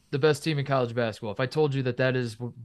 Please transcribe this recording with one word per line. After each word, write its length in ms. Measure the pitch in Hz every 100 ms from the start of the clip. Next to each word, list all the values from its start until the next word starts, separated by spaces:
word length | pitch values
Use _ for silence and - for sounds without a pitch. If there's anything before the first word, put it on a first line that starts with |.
| _
the 60 | 143
best 240 | 156 143
team 140 | 165 147
in 60 |
college 300 | 135 135 120
basketball? 380 | 113 117 104 110
If 80 | 98
I 60 | 131
told 280 | 151 151
you 80 | 135
that 140 | 127 120
that 180 | 131 127
is 200 | 120 107
w-, 180 | 120 120